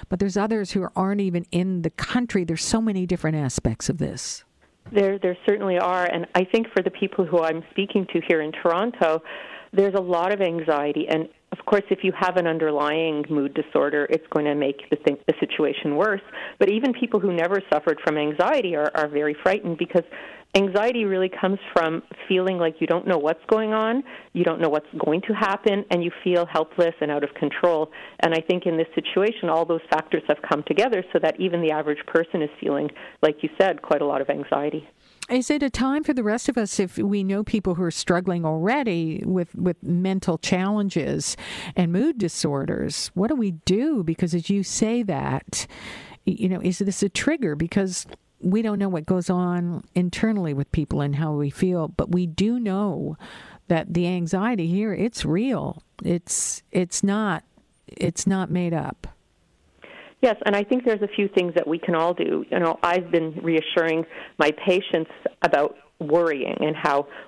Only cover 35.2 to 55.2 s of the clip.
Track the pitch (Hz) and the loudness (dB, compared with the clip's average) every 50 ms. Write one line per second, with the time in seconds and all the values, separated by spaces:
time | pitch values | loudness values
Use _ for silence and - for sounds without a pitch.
35.2 | - - 254 254 247 - 294 294 285 269 - - 247 269 277 302 311 - 285 247 | -6 -2 -2 0 2 0 0 0 0 -2 0 0 0 0 0 0 0 0 0 0
36.2 | 214 208 214 240 - - 247 240 214 196 - - 190 180 - - 110 196 208 202 | 0 0 0 0 0 0 0 0 -2 0 0 -2 -2 -2 -2 -2 -2 0 0 0
37.2 | 190 190 196 202 214 - - 214 - 190 175 165 185 170 - - - - 175 175 | 0 0 0 -2 -2 -2 -2 0 0 0 0 0 -2 -2 -2 -2 0 0 0 2
38.2 | 185 190 175 175 165 156 156 160 165 208 254 294 269 226 175 170 165 160 156 - | 0 0 -2 0 0 0 0 0 0 2 2 2 0 0 0 0 -2 -2 -4 -4
39.2 | - - 185 185 175 - - - 180 180 165 - - 170 175 175 180 190 190 190 | -2 0 0 0 -2 -4 -4 -2 -2 -2 -2 -2 -2 -2 0 0 2 0 0 0
40.2 | - - 165 156 - - 190 180 185 196 214 208 202 196 - 160 135 139 139 147 | 0 -2 -2 -2 0 0 0 0 0 0 0 0 0 0 0 -2 -2 0 -2 -2
41.2 | 147 - - - - - - - - 175 - - 180 165 170 190 254 320 294 240 | -4 -4 -6 -8 -12 -12 -12 -12 -12 -4 0 0 2 2 2 2 2 2 2 0
42.2 | 190 170 - - - 160 143 135 - - - - 143 151 151 - - - - 180 | -2 -2 -2 -2 -2 0 0 0 -2 -2 -2 -2 -2 -4 -4 -6 -8 -4 -2 0
43.2 | 196 247 311 262 220 196 170 156 - - 185 214 262 320 311 226 170 160 165 - | 0 2 2 0 0 -2 -2 -2 0 0 2 2 2 2 0 0 0 -2 0 0
44.2 | 185 170 170 175 165 - 196 202 190 - - - 220 220 233 240 233 196 160 135 | 0 0 0 -2 0 0 0 0 -2 -2 -2 -2 0 0 2 0 0 -2 -2 -2
45.2 | 135 139 131 135 - - - - - - - - - - - - - - - - | -2 -2 -2 -4 -4 -6 -8 -8 -8 -10 -14 -16 -16 -16 -16 -16 -18 -20 -20 -4
46.2 | _ 196 180 - - 185 185 - - 185 180 - 202 196 180 - 208 196 - - | _ -2 0 0 0 0 0 0 0 -2 0 0 -2 -2 0 0 -2 0 0 0
47.2 | - 277 311 285 247 165 147 147 165 170 - 202 196 190 180 - - - - - | 0 0 2 2 0 -2 -2 -2 -4 0 0 0 0 0 -2 -8 -10 -12 -18 -20
48.2 | _ _ _ _ - 180 190 220 226 220 208 202 202 196 180 156 156 - 185 180 | _ _ _ _ 0 2 2 2 2 0 0 0 0 0 -2 -2 0 0 0 0
49.2 | 170 - 185 180 180 180 175 175 175 175 170 - - _ - 180 180 175 - - | 2 0 0 2 0 0 0 0 -2 -2 -4 -6 -10 _ -2 0 0 0 0 0
50.2 | - 220 220 202 175 156 143 135 143 - - 165 147 - - 147 143 143 143 139 | 0 0 2 0 -2 -2 -2 -2 -2 -2 -2 -2 -2 0 0 0 0 0 0 -2
51.2 | 165 156 151 147 147 143 - - 190 185 180 170 156 - - - - - 175 180 | -2 -2 0 0 -2 -2 0 0 0 2 2 0 -2 -2 -2 -4 -2 0 0 0
52.2 | 180 170 156 - 190 220 240 247 233 202 190 196 208 202 151 - 143 147 160 - | 0 0 0 0 0 0 0 0 -2 -2 -2 0 0 -2 -2 -4 -4 -6 -8 -10
53.2 | - - - - - - - - _ - 170 160 156 - 165 175 175 175 185 180 | -14 -18 -20 -20 -20 -20 -20 -12 _ 0 0 0 0 0 0 0 2 2 0 0
54.2 | 170 160 - 185 202 240 247 196 160 165 175 196 214 220 185 - 196 240 - - | 0 0 0 0 0 0 0 0 0 0 0 0 0 0 0 0 -2 -2 -2 -4